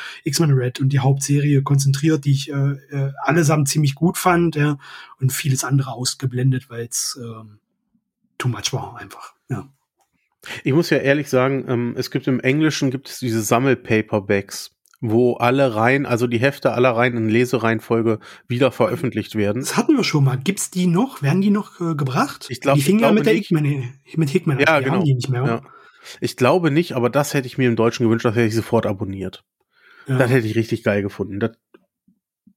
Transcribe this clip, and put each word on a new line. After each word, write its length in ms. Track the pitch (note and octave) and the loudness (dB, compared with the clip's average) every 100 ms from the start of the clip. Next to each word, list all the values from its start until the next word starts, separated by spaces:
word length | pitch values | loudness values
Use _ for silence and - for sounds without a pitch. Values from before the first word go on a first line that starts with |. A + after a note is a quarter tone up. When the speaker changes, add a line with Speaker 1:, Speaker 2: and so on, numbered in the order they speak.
| - - | -16 -12
Speaker 1:
X-Men 280 | - C#3 D#3+ | -4 0 2
Red 260 | C3+ B2 - | 2 0 -2
und 100 | C3+ | 0
die 60 | C#3 | 2
Hauptserie 640 | C#3 C#3 - C#3+ D3 C#3 | 2 0 0 0 2 2
konzentriert, 600 | C#3 C#3 C#3 C3+ D#3+ D#3 | 2 2 2 2 2 0
die 80 | C#3+ | 2
ich, 180 | C#3 D3+ | 0 -2
äh, 0 | C#3+ C#3 C#3 - | -2 -2 -2 -6
äh, 220 | C#3+ C#3 C#3 | -6 -4 -4
allesamt 440 | C3 D#3+ D3+ D#3 C#3+ | 0 2 4 2 0
ziemlich 280 | D#3 D3 C#3 | 0 0 0
gut 220 | E3+ - | 0 0
fand, 380 | F#3 E3+ E3+ D3+ | 2 2 2 2
ja, 220 | D3 C#3+ - - - - | 0 -2 -8 -20 -20 -6
und 140 | B2+ | -4
vieles 320 | - C#3+ C3 C3+ | -2 -2 -2 0
andere 260 | C3+ C3 | 0 0
ausgeblendet, 760 | A#2+ B2+ - C3 B2 C3 C3 - | -6 -8 -6 -6 -2 0 0 -4
weil's, 500 | A#2 A#2 - - C#3 | -10 -8 -8 -8 -8
ähm, 380 | A#2 A2 A2 G#2 _ _ _ _ _ _ _ - | -12 -14 -18 -20 _ _ _ _ _ _ _ -8
too 100 | B2+ | -6
much 240 | G#2 - | -4 -6
war 240 | C3 - - | -8 -10 -14
einfach, 360 | - - - _ - | -20 -20 -20 _ -10
ja. 180 | G#2 - _ _ _ _ _ _ _ - - | -10 -10 _ _ _ _ _ _ _ -16 -8
Speaker 2:
Ich 100 | D3+ | -2
muss 160 | C#3+ E3+ | 0 2
ja 80 | D3 | 0
ehrlich 300 | C#3 D3 C#3+ | 2 0 0
sagen, 360 | B2+ C3 C3+ - | 0 2 0 -2
ähm, 260 | A#2+ A#2+ - | -2 -2 -4
es 140 | - | -6
gibt 160 | C#3 - | -4 -2
im 120 | B2+ | 0
Englischen 520 | C3 C#3+ D#3 - C#3 | 0 2 0 0 -2
gibt 180 | B2+ - | -4 -8
es 100 | - | -8
diese 220 | B2 A2+ | -4 -2
Sammelpaperbacks, 1300 | G#2 A#2+ C3+ B2 - A2 G#2+ G#2+ G2+ G2+ G2 - - _ _ _ | 2 2 2 0 2 0 0 -2 0 -2 -2 -10 -16 _ _ _
wo 360 | A#2+ A2+ B2 - | 0 2 2 2
alle 400 | A#2+ C3+ C3+ G#2+ | 0 2 2 2
Reihen, 300 | A#2 C#3 C#3+ | 2 2 0
also 220 | A2+ B2 | -2 0
die 120 | A#2 | 0
Hefte 320 | C3+ C#3 C3+ | 0 0 -2
aller 180 | A2+ B2+ | 2 2
Reihen 240 | A#2 B2 A#2+ | 2 0 0
in 120 | A2 | 0
Lesereihenfolge 920 | A2+ B2 A#2 A2+ A2+ - A#2 A2+ A2 - - - | 2 2 0 0 -2 0 0 0 -2 -6 -18 -6
wieder 240 | A#2+ C3 | 0 0
veröffentlicht 640 | - G#2+ A#2+ C3 G#2+ G2+ A2 | 2 0 0 -4 -4 -4 -2
werden. 260 | G2+ A2 | -2 -2
Speaker 1:
Das 140 | - - | -4 0
hatten 180 | A#3+ C#4+ | 2 2
wir 60 | E3 | 2
schon 180 | D3+ | 2
mal. 140 | C3+ B2+ | 2 0
Gibt's 320 | - G3 - | -2 -4 -4
die 160 | F3+ F3+ | -2 0
noch? 340 | E3+ B3+ - | 2 0 -2
Werden 200 | C#3 F3+ | -2 2
die 80 | G3+ | 2
noch, 300 | G#3 G3+ - | 0 -2 -6
äh, 140 | E3+ D3+ | -4 -4
gebracht? 520 | C3+ C#3 B3+ - - | -2 -2 -4 -6 -12
Speaker 2:
Ich 120 | A#2 | -4
glaub, 140 | - D3 | 2 2
Speaker 1:
Die 40 | |
Speaker 2:
ich 60 | C#3+ | 4
Speaker 1:
fingen 140 | G#3 | 4
ja 80 | A#3 | 4
Speaker 2:
glaube 120 | G#3 | 4
Speaker 1:
mit 60 | A3 | 4
der 80 | |
Speaker 2:
nicht. 140 | G#3+ - | 2 2
Speaker 1:
Hickman, 440 | D#3+ D3 C#3+ B2 - _ D#3+ | 0 0 -2 -6 -12 _ -2
mit 140 | D3+ | 0
Hickman 300 | F3+ D#3+ C3+ | 0 0 2
Speaker 2:
Ja, 160 | C#3 D3+ | 2 2
Speaker 1:
an. 40 | |
Die 40 | C3 | 2
Speaker 2:
genau. 120 | F3+ | 2
Speaker 1:
haben 80 | D#3 | 2
die 80 | |
nicht 140 | C3 B2+ | 0 0
mehr, 140 | B2 | -2
oder? 80 | B2+ A#2 | -2 -2
Speaker 2:
Ja. 60 | - - - _ - - | -6 -20 -20 _ -20 -8
Ich 140 | A#2+ - | -8 2
glaube 340 | F3+ F#3 E3 | 2 4 2
nicht, 220 | C#3+ F3 | 2 0
aber 160 | B2+ A#2 | 0 0
das 240 | C#3 D3 | 0 0
hätte 140 | C#3+ B2 | -2 -4
ich 100 | - | 0
mir 100 | B2+ | 2
im 60 | A2+ | 4
Deutschen 280 | A2+ - A#2 | 2 2 2
gewünscht, 200 | A#2 A#2+ | 2 2
das 100 | A2 | 2
hätte 120 | A2+ | 0
ich 80 | A2+ | 0
sofort 300 | - A#2 G#2+ | 0 0 0
abonniert. 580 | G2 G2 G2 F#2 - _ _ _ _ _ - - | -2 -6 -8 -10 -12 _ _ _ _ _ -16 -4
Speaker 1:
Ja. 100 | C3 | 0
Speaker 2:
Das 120 | B2 | 2
hätte 180 | C3 A2 | 2 2
ich 80 | A2 | 0
richtig 280 | A2 - | -2 -2
geil 180 | - G2+ | 0 0
gefunden. 380 | G2 - G2 G2 | -2 -6 -8 -4
Das, 120 | A2+ - _ - _ _ _ _ _ _ _ | -4 -6 _ -20 _ _ _ _ _ _ _